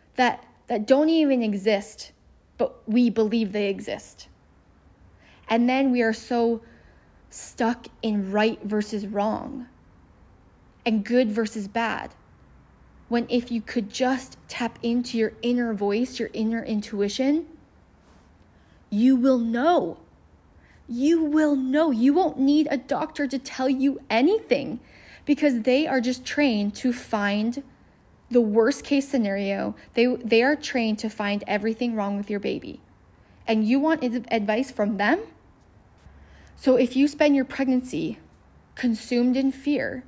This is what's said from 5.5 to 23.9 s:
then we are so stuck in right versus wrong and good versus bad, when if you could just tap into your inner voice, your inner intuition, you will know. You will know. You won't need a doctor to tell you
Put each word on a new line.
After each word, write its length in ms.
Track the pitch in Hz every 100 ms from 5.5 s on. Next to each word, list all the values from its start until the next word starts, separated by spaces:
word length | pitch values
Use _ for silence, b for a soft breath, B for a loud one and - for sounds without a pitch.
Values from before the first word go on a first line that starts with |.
| 226 240
then 220 | 262 269
we 100 | 247
are 120 | 226
so 480 | 220 - 240 233 233 - b b b b b b
stuck 600 | - - - 226 240 - -
in 300 | 226 208 190
right 320 | 208 220 220
versus 440 | 202 208 208 208 196
wrong 600 | 202 214 - - - 240 _ _ _ - _ - _ _ _ _ _ 233
and 180 | 220
good 260 | 196 247 226
versus 380 | 214 220 220 196
bad, 460 | 226 226 - - - _ - _ - _ _ - - -
when 180 | 233 233
if 240 | 240 240
you 80 | 233
could 300 | - 240 202
just 480 | - 254 262 - - -
tap 300 | - 233 -
into 360 | 240 240 240 226
your 160 | 220 -
inner 320 | 240 247 233
voice, 440 | 202 202 208 254 -
your 120 | -
inner 320 | - 220 226
intuition, 840 | - 214 - 202 202 202 269 311 311 - _ _ _ _ _ - _ _ _ _ b b -
you 260 | 208 254
will 240 | 262 269 254
know. 600 | 233 233 311 339 170 - - _ _ _ _ _ b b b
You 340 | 240 285 330
will 320 | 302 302 302
know. 360 | 277 262 294 330
You 240 | 226 262
won't 240 | 302 339 247
need 300 | 269 302 302
a 80 | 277
doctor 480 | - 240 302 - 277
to 120 | 269
tell 300 | - - 262
you 320 | 269 277